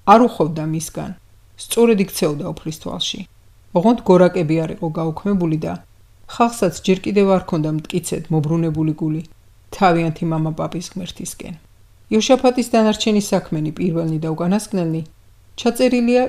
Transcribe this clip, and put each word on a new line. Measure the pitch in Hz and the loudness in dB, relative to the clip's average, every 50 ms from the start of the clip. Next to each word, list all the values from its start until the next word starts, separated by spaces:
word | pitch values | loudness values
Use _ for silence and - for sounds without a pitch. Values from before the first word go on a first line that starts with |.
| - | 4
არ | 190 208 233 | 6 8 8
უხოვდა | 247 233 - - 185 175 156 160 156 | 8 4 2 0 -2 -2 -2 -4 -4
მისგან, | 156 156 160 156 - - 160 151 - 180 - _ _ - _ _ - - - | -4 -4 -4 -6 -8 -10 -10 -10 -10 -12 -14 _ _ -20 _ _ -20 -20 -20
სწორედ | - - - 226 233 233 226 190 | -10 -4 2 4 4 6 6 4
იქცეოდა | 190 - - - 185 151 147 147 185 | 2 -2 -2 -2 -2 -2 -2 -2 -6
უფლის | 165 160 - - 160 156 - | -8 -8 -8 -10 -10 -10 -10
თვალში. | - 185 - 175 - - - - 185 - _ - - - - - - - - | -10 -10 -8 -6 -6 -8 -8 -10 -14 -16 _ -20 -20 -20 -20 -20 -14 -2 -2
ოღონდ | 180 170 226 247 - | 2 4 4 2 2
გორაკები | - - 180 175 180 175 - 185 160 147 160 160 | 4 4 6 6 6 6 4 0 0 0 0 0
არ | 160 170 | -2 -4
იყო | - - 175 165 | -6 -6 -6 -6
გაუქმებული | 156 165 160 165 156 - - 202 202 185 175 160 156 156 | -4 -4 -4 -4 -6 -4 -4 -2 0 0 0 0 -2 -2
და | 160 165 175 175 - _ _ _ - _ _ _ - - | -4 -6 -8 -10 -12 _ _ _ -20 _ _ _ -20 -14
ხალხსაც | - - 233 233 233 - 202 170 - - | -2 0 0 0 0 0 -2 -2 -2 -2
ჯერ | - 190 185 185 | -2 -2 -2 0
კიდევ | - - 196 208 196 196 | 0 -2 0 2 4 4
არ | 190 180 - | 2 2 0
ქონდა | - 180 156 151 156 | -2 -4 -2 -2 -2
მტკიცედ | 156 156 156 - - 180 170 - - 165 165 | -4 -4 -6 -4 -6 -6 -4 -4 -8 -8 -4
მობრუნებული | - 160 156 143 151 165 170 165 160 151 156 156 156 151 | -2 -2 0 0 0 0 0 0 -2 -2 -2 -2 -2 -2
გული | - 165 156 156 160 - - - _ _ - - _ _ - | -2 -4 -4 -4 -4 -8 -10 -18 _ _ -20 -20 _ _ -14
თავიანთი | - - 208 180 170 170 165 160 156 - 175 | -2 2 2 4 4 4 0 -2 -2 -4 -4
მამა | 165 160 156 160 160 | -2 -2 -2 -2 -4
პაპის | 160 165 160 160 - 170 180 - | -4 -4 -6 -6 -6 -8 -10 -10
ღმერთისკენ. | - 190 180 - - - 180 - - - - - 170 - _ - _ _ - _ _ _ - - | -12 -12 -12 -12 -12 -12 -12 -12 -12 -14 -14 -14 -14 -16 _ -20 _ _ -20 _ _ _ -8 -2
იოშაფატის | 214 220 208 - 262 254 262 254 247 262 233 - | 0 0 4 4 4 4 4 2 2 2 -2 2
დანარჩენი | - 226 220 214 214 - - 220 208 202 | 2 2 4 2 2 0 0 0 2 2
საქმენი, | 202 - 202 180 - - 165 156 151 156 | 0 0 -2 -2 -2 -2 -4 -4 -4 -4
პირველნი | 156 - 180 185 160 165 165 160 160 156 | -4 -4 -4 -2 -2 -2 -2 -2 -2 -2
და | 160 160 | -4 -4
უკანასკნელნი, | 160 160 170 180 196 214 - - - 185 170 165 160 160 160 - - _ _ - - _ - - - - | -4 -2 0 0 0 0 -2 -2 -4 -2 -2 -2 -2 -4 -6 -10 -16 _ _ -20 -20 _ -20 -20 -12 -2
ჩაწერილია | - 233 233 240 254 247 254 247 240 240 247 247 254 | -2 -2 0 2 2 2 4 2 2 2 2 2 2